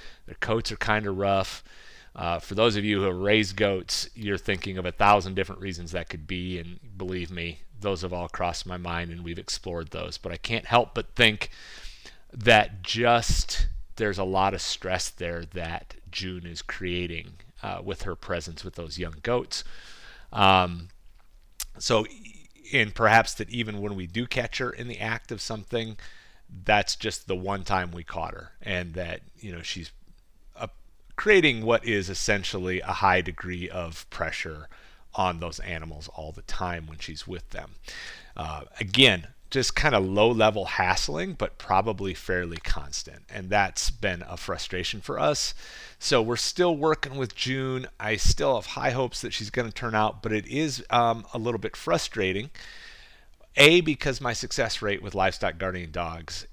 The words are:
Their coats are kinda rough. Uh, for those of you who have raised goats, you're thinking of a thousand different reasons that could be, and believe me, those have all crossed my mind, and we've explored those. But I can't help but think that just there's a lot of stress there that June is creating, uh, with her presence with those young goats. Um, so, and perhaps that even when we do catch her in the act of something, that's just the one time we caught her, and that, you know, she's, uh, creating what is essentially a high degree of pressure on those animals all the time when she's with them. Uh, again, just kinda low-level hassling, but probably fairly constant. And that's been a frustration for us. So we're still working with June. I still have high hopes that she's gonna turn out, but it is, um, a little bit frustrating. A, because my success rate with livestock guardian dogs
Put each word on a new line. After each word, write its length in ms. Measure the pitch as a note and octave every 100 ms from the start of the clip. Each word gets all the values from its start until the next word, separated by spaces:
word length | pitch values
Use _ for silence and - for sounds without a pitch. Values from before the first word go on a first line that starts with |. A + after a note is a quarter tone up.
| - - -
Their 100 | -
coats 300 | - G#2+ -
are 60 | G#2
kinda 340 | - G#2+ G#2
rough. 520 | F#2+ G2 G2 F#2+ - - - - - - -
Uh, 240 | E2+ E2+
for 160 | - G2
those 200 | A#2 G#2
of 80 |
you 160 | G#2 G2+
who 60 | G2
have 100 | F2+
raised 400 | G2+ A2 G2+ F#2+
goats, 540 | G#2 F#2+ F2 - - -
you're 240 | G#2 F#2+
thinking 400 | - F#2+ G2 F#2
of 60 | F2+
a 60 |
thousand 440 | - G2+ G#2 F#2 F#2+
different 260 | F#2+ F#2+
reasons 300 | G2 F2 E2+
that 180 | E2+ E2+
could 160 | F2+ D2+
be, 320 | F2+ F2+ F2
and 220 | E2 F2 A2+ F#2+
believe 320 | F#2 F#2 E2+
me, 320 | F2+ E2+ E2 - G2+
those 220 | G2+ F2+
have 100 | F2+
all 160 | F2+ F2
crossed 380 | - F2 E2 -
my 120 | F2+
mind, 340 | F2 E2+ E2+
and 120 | E2+
we've 140 | E2+ E2+
explored 540 | - - - E2+ D#2+
those. 260 | E2+ E2 -
But 140 | -
I 60 | E2+
can't 280 | - A2+ -
help 300 | A#2+ A#2 A#2+
but 180 | -
think 380 | - A2+ G#2+ - - - - - - - - -
that 480 | B2 G#2+ A2 G2+ G2+
just 880 | F2+ A2 A#2+ A#2+ - - - - - - - -
there's 200 | G#2+ F#2+
a 60 |
lot 320 | F#2+ F#2+ G2 F#2+
of 60 |
stress 480 | - - F#2+ F#2 -
there 360 | - F2 E2+ E2
that 420 | F2 E2 F2 - - -
June 380 | - F#2 F2+ E2+
is 160 | D#2+
creating, 720 | - - F2+ F2 F2 E2 - D#2+ - -
uh, 200 | G2+ F2+
with 180 | F#2+ F#2
her 140 | G2 E2+
presence 480 | - F2 E2 E2
with 120 | F#2 -
those 220 | E2 D2+
young 200 | E2+ D#2
goats. 420 | - B2 - - - - - - - - -
Um, 560 | G#2+ G2 F#2+ F2+ F2 F2 - - - - - - - - -
so, 300 | - A2 G#2+ - - - - - -
and 200 | C#3 G#2+
perhaps 420 | - A2+ A2+ A2+ -
that 140 | G#2+
even 300 | A#2+ A2 G#2
when 160 | G#2 G2
we 120 | F2+
do 180 | G2 A#2+
catch 320 | B2+ A#2 -
her 140 | B2
in 160 | - A#2+
the 120 | A2+
act 320 | A2 A2+ -
of 80 | A2
something, 580 | - A2 G2+ A#2+ A2+ G#2+ - - - - - F#2 F2+
that's 300 | G#2 - -
just 320 | A2 - -
the 80 | F#2
one 280 | F#2 G2
time 280 | F#2 F#2+ F2
we 120 | E2+
caught 300 | E2+ - D#2+
her, 200 | - - -
and 320 | G#2+ F#2 F2 E2
that, 260 | E2+ E2+ - -
you 140 | G#2
know, 100 | E2+
she's, 300 | E2+ F#2 E2 - - - - - - -
uh, 120 | A2+ - - - - -
creating 500 | G#3+ G3 D#3 A2+ A2
what 180 | A#2 -
is 240 | G#2 F#2
essentially 720 | F#2+ - G2+ - G2 F2+ F2+
a 120 | -
high 280 | F2+ G2 F#2
degree 460 | F2 E2+ F#2 F2+ F2+
of 380 | F2+ E2+ E2 -
pressure 560 | - E2 - E2 D2+ - - - - - -
on 240 | F#2 E2+
those 200 | E2+ -
animals 460 | F2+ E2 D#2+ D#2 E2
all 220 | - D#2
the 120 | D#2
time 420 | - - F2+ E2+ D#2
when 140 | D#2
she's 260 | - D#2 -
with 240 | F2 -
them. 220 | - D2+ - - - - - - -
Uh, 300 | D#2+ D#2 - -
again, 500 | G2 B2+ C3 F#2 - - -
just 260 | C3+ A#2 -
kinda 220 | D3+ A2+
low-level 680 | F#2+ G2+ A2+ A#2 A2 G#2 F2+
hassling, 680 | - F#2 F#2 - D#2 F#3+
but 240 | D#3+ F#2+ -
probably 560 | - F#2+ G#2+ F#2+ G2
fairly 440 | F2+ - F2+ F2 E2
constant. 640 | - - C#2+ - - - -
And 200 | G2+ F#2
that's 400 | G2+ F#2+ - -
been 320 | - G2+ F2 -
a 80 | F2
frustration 640 | - E2+ - F#2 F2+ G#2+
for 180 | - A#2+
us. 360 | D3 C#3+ - - - - - -
So 220 | - C3
we're 140 | A2 A#2
still 400 | - - F3+ D3+
working 400 | D#3 D#3 C#3 C3+
with 180 | C3
June. 540 | - B2+ C3+ C3 C3 B2+ -
I 200 | G#2+ G#2+
still 380 | - - D3 A#2+
have 100 | -
high 260 | - C3+
hopes 300 | B2 B2 -
that 120 | A#2
she's 160 | - G#2
gonna 220 | - A#2
turn 240 | - A#2 A2
out, 260 | G#2+ -
but 120 | A2
it 120 | G#2+ F#2+
is, 380 | C3 D#3 A#2+ -
um, 360 | A#2+ A#2 A#2 G#2
a 60 | B2
little 200 | A2+ A2+
bit 180 | G#2 -
frustrating. 720 | - F3 - A2+ F#2 F#2+ C3+ - - - - - - - - - - -
A, 240 | D3 F3
because 400 | D#3+ C#3 C#3+ B2
my 120 | B2+
success 480 | A2+ B2 - A2+ -
rate 200 | G#2 G2+
with 140 | G2+ G2
livestock 420 | F#2+ - F#2+ E2
guardian 340 | F#2+ F2+ E2+
dogs 540 | F2 E2+ E2 E2 - -